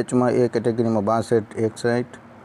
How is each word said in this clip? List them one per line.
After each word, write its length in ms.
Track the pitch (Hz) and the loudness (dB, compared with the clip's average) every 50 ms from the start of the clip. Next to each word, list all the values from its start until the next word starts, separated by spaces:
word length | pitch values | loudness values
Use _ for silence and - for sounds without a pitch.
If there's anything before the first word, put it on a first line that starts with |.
એચમાં 400 | 117 - 127 123 123 120 113 120 | 2 2 2 2 2 2 2 2
એ 80 | 123 117 | 2 2
કેટેગરીમાં 580 | - 117 104 120 110 120 113 113 113 107 98 110 | 0 0 0 0 0 0 0 0 0 0 0 0
બાસઠ 440 | 113 113 104 - 120 113 104 - - 120 113 107 | 0 0 0 0 0 0 0 -2 -4 -2 -2 -2
એકસઠ, 500 | - - - 120 120 120 123 - - - - - - - | -2 -2 -2 -2 -2 -2 -4 -6 -10 -20 -20 -20 -20 -18